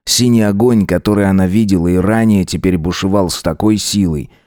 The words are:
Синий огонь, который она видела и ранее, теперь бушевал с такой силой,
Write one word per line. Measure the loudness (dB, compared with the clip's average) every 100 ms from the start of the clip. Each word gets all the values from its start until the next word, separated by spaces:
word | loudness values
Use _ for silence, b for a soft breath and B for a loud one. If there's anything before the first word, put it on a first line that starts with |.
| -6
Синий | 0 2 2
огонь, | 2 2 2 2 2
который | 0 0 0 2
она | 2 2
видела | 0 0 0 0
и | 0
ранее, | 0 0 2 2
теперь | 0 -2 -2 -2
бушевал | -2 -4 -2 0 -2
с | -4
такой | -6 -2 0 0
силой, | -2 -2 -2 -2 -8 b